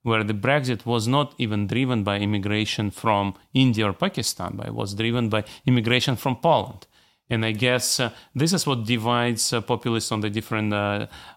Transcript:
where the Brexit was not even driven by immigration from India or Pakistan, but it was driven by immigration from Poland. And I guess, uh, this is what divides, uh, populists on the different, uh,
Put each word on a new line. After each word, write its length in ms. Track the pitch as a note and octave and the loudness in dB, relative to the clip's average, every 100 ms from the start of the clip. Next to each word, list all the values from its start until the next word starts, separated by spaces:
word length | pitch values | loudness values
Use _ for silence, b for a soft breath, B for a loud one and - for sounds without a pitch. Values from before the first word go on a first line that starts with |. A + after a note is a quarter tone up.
where 200 | A#2+ A2 | 0 0
the 100 | G#2 | 2
Brexit 520 | G#2+ A#2+ D3 B2+ A#2 A#2 | 0 2 2 2 -2 0
was 220 | A#2+ A2 | 0 2
not 260 | C#3 D3 - | 2 0 -2
even 300 | A#2 G#2+ G2+ | -2 0 0
driven 360 | A2+ C3 A#2+ | 0 0 0
by 160 | G2+ G2+ | 0 0
immigration 720 | G#2 G#2 G2 G#2+ G#2+ - G#2 | 0 0 0 0 -2 -2 -4
from 420 | - A#2 G2+ G2+ F#2 b | -2 0 2 0 -4 b
India 340 | C3+ C3 A2 G#2 | 4 4 4 0
or 60 | |
Pakistan, 600 | F#2 G3 - G#2+ - F2+ - | 0 -4 -2 -6 -6 -8 -8
but 120 | - | -8
it 80 | A2+ | -6
was 180 | G#2 | -6
driven 360 | G2+ A2+ A#2+ A#2 | -2 0 0 0
by 140 | G#2+ G2+ B - | 0 -4 B 2
immigration 500 | B2 A2 B2 C3 B2 | 2 4 2 0 -2
from 200 | C3+ B2 | -2 0
Poland. 500 | E3+ C#3 G2 - - b b b - | 2 2 0 -8 -20 b b b -4
And 140 | A#2 A2 | -2 0
I 80 | |
guess, 460 | G#2+ B2 B2 - - | 0 2 2 0 0
uh, 100 | A#2+ B B - | -2 B B -2
this 180 | D#3+ | 2
is 140 | F3+ - | 2 0
what 180 | B2+ A2 | 0 0
divides, 680 | A#2+ A2 A#2+ A#2+ A2+ - | 0 2 2 2 0 0
uh, 80 | A#2+ | -2
populists 500 | G#2 A#2+ B2+ A2+ - | 0 -2 0 -2 -2
on 100 | A2 | -2
the 80 | G#2+ | -2
different, 440 | G#2+ - A2 G#2+ | -4 -4 -2 0
uh, 340 | G#2 G2+ G#2 A2 B B | 0 0 -2 -6 B B